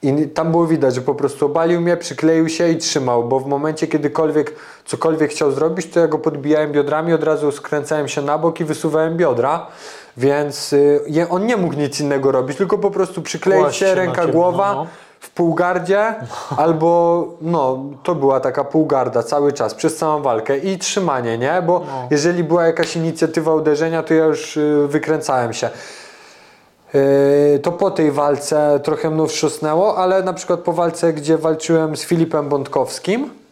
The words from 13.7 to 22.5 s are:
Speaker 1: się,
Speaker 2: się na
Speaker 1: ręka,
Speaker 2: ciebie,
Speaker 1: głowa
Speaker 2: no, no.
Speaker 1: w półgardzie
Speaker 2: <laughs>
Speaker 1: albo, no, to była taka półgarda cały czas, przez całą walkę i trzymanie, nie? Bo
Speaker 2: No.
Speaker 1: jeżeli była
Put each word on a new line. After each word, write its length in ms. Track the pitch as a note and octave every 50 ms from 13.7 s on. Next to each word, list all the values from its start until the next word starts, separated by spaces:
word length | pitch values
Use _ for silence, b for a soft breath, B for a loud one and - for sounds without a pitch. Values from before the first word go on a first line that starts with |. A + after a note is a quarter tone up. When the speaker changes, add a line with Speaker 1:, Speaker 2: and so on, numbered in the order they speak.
| C3+ -
Speaker 1:
się, 60 | G3
Speaker 2:
się 60 | F#3+ F#3
na 60 | F#3
Speaker 1:
ręka, 200 | F#3 F3 E3+ E3+
Speaker 2:
ciebie, 120 | F3 E3 C3+
Speaker 1:
głowa 400 | D#3+ F3 F3+ F3 F3+ G3 G3+ G3+
Speaker 2:
no, 80 | C3+ D#3
no. 40 | E3+ B B B B B B
Speaker 1:
w 100 | - -
półgardzie 840 | _ - F3 E3+ D#3+ E3 F3 F3 F3+ F3+ F3+ E3 F#3+ G3+ G#3 A3+ A3 A3 C3 A#2+ -
Speaker 2:
<laughs> 240 | - - - C#3+ B2+
Speaker 1:
albo, 680 | D3 E3 E3 D#3 D#3+ E3+ E3+ E3+ E3+ E3+ E3+ E3+ E3+ - - -
no, 420 | D#3+ D#3+ E3+ E3 C#3 C3 C3 C3 C3+ C#3+ C#3+ C3 -
to 120 | - F3
była 240 | D#3 C#3 C#3 C3+ C3
taka 240 | C3 C3+ A#2+ - C#3
półgarda 600 | C#3 - D#3+ D#3 C#3+ C#3+ C3 B2+ A#2+ A2+ A#2+ A2+
cały 300 | - - D3 C#3+ C#3+ C#3
czas, 200 | - B2 G#2+ -
przez 200 | - - D#3 D#3 -
całą 240 | - D#3 D3+ D3+
walkę 360 | C#3 C#3 A#2+ G#2+ - - C#3 C#3
i 200 | C#3+ F#3+ F#3+ F3+
trzymanie, 600 | - - - G#3 F#3+ E3+ C#3+ C3 A#2+ A#2 A2+ A#2
nie? 240 | A#2+ C3+ D#3+ F#3 F3
Bo 140 | E3 F3 F3 D#3 D3
Speaker 2:
No. 200 | C#3 C3 B2+ B2
Speaker 1:
jeżeli 320 | D3+ D3 C#3+ E3+ F3 F3 E3+
była 220 | D3+